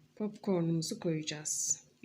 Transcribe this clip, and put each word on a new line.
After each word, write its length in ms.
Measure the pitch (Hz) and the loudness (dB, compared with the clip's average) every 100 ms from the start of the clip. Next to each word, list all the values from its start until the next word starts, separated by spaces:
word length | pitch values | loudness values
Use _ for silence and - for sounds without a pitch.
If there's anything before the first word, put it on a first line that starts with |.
| - - | -16 -6
popcornumuzu 840 | 214 - - 180 165 165 160 208 | -6 -4 2 2 4 2 0 -2
koyacağız. 840 | 175 156 156 151 151 - - - - _ | 0 0 -2 -6 -2 0 0 -2 -6 _